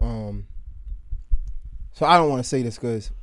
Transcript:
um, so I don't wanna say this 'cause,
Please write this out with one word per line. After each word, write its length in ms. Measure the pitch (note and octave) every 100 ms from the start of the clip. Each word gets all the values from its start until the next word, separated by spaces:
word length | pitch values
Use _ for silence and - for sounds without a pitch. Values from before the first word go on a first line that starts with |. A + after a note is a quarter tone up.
um, 460 | A#2 A2+ G#2+ G2+ - - - - - - - - - - - - - - -
so 120 | - D#3
I 100 | F3
don't 140 | D#3
wanna 140 | C3
say 180 | B2 C3+
this 160 | A#2+ G#2
'cause, 320 | A#2+ A2+ G#2 -